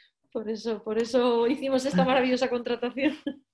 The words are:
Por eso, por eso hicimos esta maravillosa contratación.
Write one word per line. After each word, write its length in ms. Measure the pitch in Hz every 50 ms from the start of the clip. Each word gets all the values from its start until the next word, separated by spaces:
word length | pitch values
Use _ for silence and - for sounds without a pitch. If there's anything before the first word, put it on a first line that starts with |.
| _ _ _ _ _ _
Por 160 | - 240 214 208
eso, 360 | 226 208 220 233 220 208 214
por 160 | 220 214 220
eso 480 | 233 226 233 254 240 247 233 233 233 240
hicimos 360 | 294 269 262 269 269 262 262
esta 220 | 277 277 180 269
maravillosa 420 | 254 262 262 247 254 254 247 262 233
contratación. 680 | 240 247 233 240 240 240 - 247 247 240 262 302 - - - 294 269 - _ _